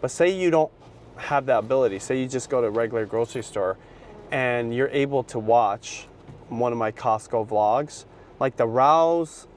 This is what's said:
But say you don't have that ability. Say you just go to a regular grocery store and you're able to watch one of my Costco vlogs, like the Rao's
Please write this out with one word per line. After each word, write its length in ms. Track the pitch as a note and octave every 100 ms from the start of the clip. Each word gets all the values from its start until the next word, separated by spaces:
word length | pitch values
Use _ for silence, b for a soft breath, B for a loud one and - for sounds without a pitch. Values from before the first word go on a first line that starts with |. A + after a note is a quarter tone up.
But 100 | C3+
say 200 | - F3
you 200 | F#3+ F3+
don't 220 | D#3+ D#3 - - - - -
have 300 | - C#3+ C3
that 120 | A#2+
ability. 400 | A2 C3 B2 F#2+
Say 220 | - C3
you 80 | B2+
just 200 | C3 -
go 120 | C3
to 80 | A#2
a 20 |
regular 360 | G#2+ A#2 A#2 G#2+
grocery 360 | A2+ A#2 B2+
store 340 | G#2+ - F#2 F#2+ B B B B -
and 440 | C#3+ B2+ A#2+ A#2
you're 140 | A#2+ C3+
able 360 | C#3+ C#3 C#3
to 140 | B2 A#2+
watch 680 | G#2+ A#2 A2 G#2 - - - - - - -
one 240 | A#2 A#2+
of 60 | A#2
my 140 | A2
Costco 560 | A2 B2 A2 - A#2 G#2+
vlogs, 560 | G#2+ G#2 A#2+ D3 - - B B B
like 180 | C3+ -
the 100 | A#2
Rao's 800 | A#2 C3+ D#3+ E3 E3+ D#3+ - -